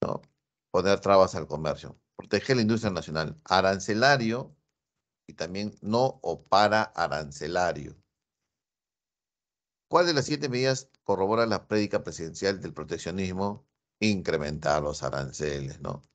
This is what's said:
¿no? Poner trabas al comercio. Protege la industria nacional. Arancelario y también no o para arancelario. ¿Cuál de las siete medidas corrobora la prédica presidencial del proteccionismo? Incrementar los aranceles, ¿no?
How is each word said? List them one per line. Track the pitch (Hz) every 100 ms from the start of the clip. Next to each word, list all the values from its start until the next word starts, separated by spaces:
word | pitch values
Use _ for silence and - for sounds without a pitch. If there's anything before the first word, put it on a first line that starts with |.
¿no? | - - - _ _ _ _
Poner | 92 92 98
trabas | 98 98 92
al | 87 76
comercio. | 76 78 71 - - _ -
Protege | - 202 -
la | 127
industria | 110 113 113
nacional. | 87 78 78 78 -
Arancelario | - 92 95 95 95 107 135 135 113 120 - _ _ _ _ _ _ _ -
y |
también | - 82 95 104 -
no | 101 113 131 -
o | - 80
para | - 98 104 107
arancelario. | 107 - 82 73 73 71 76 90 87 73 73 - _ _ _ _ _ _ _ _ _ _ _ _ _ _ _ _ _ _ -
¿Cuál | 160 175
de |
las | 147
siete | 139 147 143
medidas | 123 131 131 - _
corrobora | - 95 95 113 113
la | 98 -
prédica | 107 104 104
presidencial | 98 80 82 82 98 98
del | 85
proteccionismo? | 76 76 82 85 92 92 92 101 104 _ _ _ -
Incrementar | 107 98 82 80 73 78 73 76
los | 73 73
aranceles, | 65 67 67 - 76 71 69 -
¿no? | 50 - -